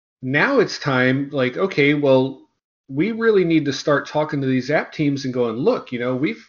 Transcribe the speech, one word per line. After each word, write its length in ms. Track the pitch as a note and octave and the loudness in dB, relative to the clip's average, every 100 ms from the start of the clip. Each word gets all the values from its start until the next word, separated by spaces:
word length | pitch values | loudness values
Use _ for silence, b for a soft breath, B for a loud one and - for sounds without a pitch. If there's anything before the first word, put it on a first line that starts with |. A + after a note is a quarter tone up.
| _ _ | _ _
now 400 | B2+ C#3+ G#3+ C#4 | -4 0 2 2
it's 180 | F3+ - | 0 -2
time, 520 | C#3+ B2+ B2+ C3+ C#3 | -2 2 2 2 -2
like, 260 | C#3+ B2+ B2 | -2 -2 -2
okay, 380 | F#3+ D3+ C#3+ | -2 2 2
well, 480 | D3 C#3+ C3 C3 - _ _ _ _ - | 2 4 4 2 -4 _ _ _ _ -10
we 240 | C3+ G3+ | -4 -2
really 320 | A3+ A3+ G#3 | 0 2 4
need 200 | E3+ D#3+ | 4 2
to 80 | C#3+ | 0
start 340 | C3+ - C#3 - | -2 0 0 0
talking 340 | D3+ D3+ D3 | -4 -2 -2
to 40 | C3+ | 0
these 240 | C3 B2+ | 0 0
app 220 | D#3+ - | -2 -2
teams 320 | - D3 C3+ | -2 -2 -2
and 80 | C3 | -4
going, 240 | B2 A#2+ A2 | -2 -2 0
"Look, 340 | F#3 A#3+ - | 0 -2 -4
you 80 | A#2+ | -6
know, 160 | B2 | -4
we've, 320 | B2+ E3+ A3+ | -2 -4 -4